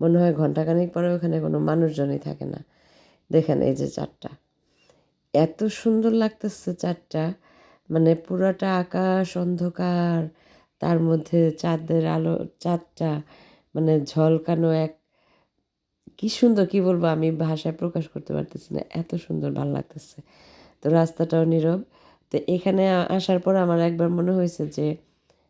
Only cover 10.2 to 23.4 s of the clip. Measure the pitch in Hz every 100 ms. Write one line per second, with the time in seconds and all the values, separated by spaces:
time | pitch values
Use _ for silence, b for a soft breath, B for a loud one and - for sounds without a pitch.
10.2 | 160 b b b b - 165 165 165 160
11.2 | 160 170 165 160 170 160 160 165 160 160
12.2 | 160 165 - - 170 170 - - 165 151
13.2 | 151 b b b b 156 160 156 143 160
14.2 | 160 160 160 170 165 160 156 - _ _
15.2 | _ _ _ _ _ _ _ _ - -
16.2 | 214 - 240 214 180 202 180 180 170 160
17.2 | 160 160 160 156 165 160 175 170 156 156
18.2 | 147 147 147 - - - - 165 165 175
19.2 | - 160 143 139 143 139 135 151 - -
20.2 | - b b b b b 147 165 165 -
21.2 | 165 165 165 165 160 185 240 b b b
22.2 | _ 143 - 180 196 190 190 180 175 185
23.2 | 180 185